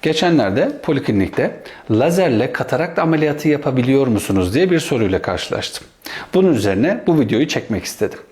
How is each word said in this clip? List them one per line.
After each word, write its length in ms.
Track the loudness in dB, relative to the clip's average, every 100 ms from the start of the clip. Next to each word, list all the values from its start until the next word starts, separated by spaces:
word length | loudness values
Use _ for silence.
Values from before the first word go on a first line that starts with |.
| 0
Geçenlerde 640 | 0 2 2 2 2 0 -2
poliklinikte 680 | -2 -2 0 0 0 0 -2 -4 -18 -20 -2
"Lazerle 600 | 2 2 2 2 2 0
katarakt 460 | -2 -4 -2 -2 0
ameliyatı 480 | 0 2 0 0 0
yapabiliyor 600 | 0 0 0 2 2 2
musunuz?" 460 | 0 0 0 0
diye 180 | 0 2
bir 80 | 0
soruyla 420 | 0 0 0 0
karşılaştım. 640 | -2 -6 -4 -6 -6 -12 -16 _ -16 -14 -2
Bunun 200 | 2 4
üzerine 500 | 2 0 0 0 0 0
bu 120 | 2
videoyu 280 | 2 0 0
çekmek 380 | -2 -4 -6 -6
istedim. 340 | -4 -6 -6 -20